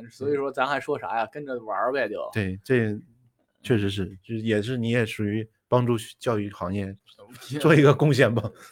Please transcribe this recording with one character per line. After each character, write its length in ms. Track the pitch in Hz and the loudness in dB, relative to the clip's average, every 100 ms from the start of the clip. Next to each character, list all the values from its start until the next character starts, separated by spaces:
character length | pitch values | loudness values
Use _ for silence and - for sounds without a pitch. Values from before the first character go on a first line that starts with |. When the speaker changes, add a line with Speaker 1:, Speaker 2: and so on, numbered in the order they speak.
| 113 | -20
Speaker 1:
所 200 | - 135 | -8 -4
以 60 | 143 | -2
说 140 | 139 | -4
咱 160 | 135 131 | -2 0
还 140 | 139 | 0
说 180 | - 135 | -2 -4
啥 200 | 87 113 | -4 -4
呀？ 80 | 110 | -4
跟 180 | 151 | -6
着 140 | 143 123 | -8 -8
玩 120 | 110 98 | -4 -2
儿 160 | 117 | 0
呗 160 | 139 113 | 0 -2
就。 180 | 95 65 | -4 -6
Speaker 2:
对， 260 | 110 95 95 | -4 -4 -6
这 340 | - 127 110 107 - _ _ _ _ _ | 0 2 2 -4 -10 _ _ _ _ _
确 140 | - 117 | 0 2
实 140 | 101 | 2
是， 260 | 98 90 95 | -2 -6 -8
就 120 | - 113 | -10 -6
也 260 | 110 104 | 0 0
是， 160 | 107 127 | 0 -2
你 100 | 113 | 0
也 160 | 120 | 0
属 180 | 110 - | 0 -2
于 220 | 104 110 110 _ _ | -2 -2 -6 _ _
帮 160 | 127 | 2
助 120 | 120 117 110 - | 2 0 -4 -6
教 200 | 127 107 | -2 -2
育 120 | 101 | -4
行 220 | - 90 | -6 -6
业 140 | 101 98 | -4 -6
Speaker 1:
嗯。 720 | 101 _ - - - - 147 | -10 _ -20 -20 -20 -12 0
Speaker 2:
做 140 | 143 | 4
一 80 | 160 | 6
个 100 | 143 | 6
贡 220 | - 151 | 6 4
献 180 | 127 120 | 4 4
吧。 100 | 117 107 - - | 2 -4 -10 -20